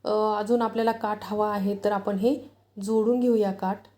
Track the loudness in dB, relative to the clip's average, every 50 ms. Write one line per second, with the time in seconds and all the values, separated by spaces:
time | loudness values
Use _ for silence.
0 | -2 0 0 0 0 0 0 -2 0 0 0 2 0 0 -2 0 0 0 0 0
1 | -2 -4 -4 -6 -6 -6 -2 0 0 0 0 -2 -2 -2 -2 0 0 0 0 0
2 | -2 -2 -2 2 2 2 0 0 -6 -16 _ _ _ _ _ -8 -4 0 0 2
3 | 4 4 2 4 4 4 4 4 2 0 0 -2 -4 -4 -4 -4 -10 -20 _